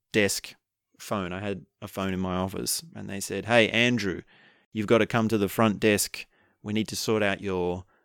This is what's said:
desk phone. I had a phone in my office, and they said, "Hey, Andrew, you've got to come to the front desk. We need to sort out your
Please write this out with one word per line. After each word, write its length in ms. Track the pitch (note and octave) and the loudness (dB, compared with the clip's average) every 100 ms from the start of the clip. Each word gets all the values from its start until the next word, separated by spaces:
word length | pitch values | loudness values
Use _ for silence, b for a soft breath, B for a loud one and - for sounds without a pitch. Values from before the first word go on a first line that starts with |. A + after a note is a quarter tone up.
| _ | _
desk 440 | A2+ G2+ - - - _ _ _ _ | 2 2 0 -8 -18 _ _ _ _
phone. 340 | - G#2+ F2+ | -8 -6 -4
I 60 | F2+ | -6
had 280 | G2+ F#2+ - _ | -6 -6 -10 _
a 60 | G#2+ | -12
phone 260 | - F#2+ | -6 -4
in 60 | F#2 | -2
my 160 | F#2 | -2
office, 480 | F2+ F#2+ F#2+ A#2+ - E3 G#2 | -2 -2 -4 -4 -6 -8 -14
and 120 | G2+ | -12
they 120 | G2 | -10
said, 240 | - G2 | -6 -6
"Hey, 240 | G2 A#2 G#2+ | 2 4 4
Andrew, 540 | G#2+ A#2+ B2 G2+ E2+ - b b b b | 4 2 2 -2 -6 -10 b b b b
you've 160 | A2 G2+ | -6 4
got 100 | A#2 | 4
to 80 | G#2 | 4
come 220 | A#2 A2 | 2 2
to 100 | A2 | 2
the 100 | G2 | 2
front 300 | - A2 F#2+ | 4 2 4
desk. 480 | A2 G#2 - - - _ _ _ | 4 4 0 -6 -18 _ _ _
We 120 | G#2+ | -4
need 160 | G#2+ A2 | -4 -2
to 80 | G#2 | -4
sort 260 | - A2 | 0 2
out 180 | G2+ G2 | 2 0
your 440 | G2+ F#2 F2 F2+ - _ | -2 -2 -2 -4 -8 _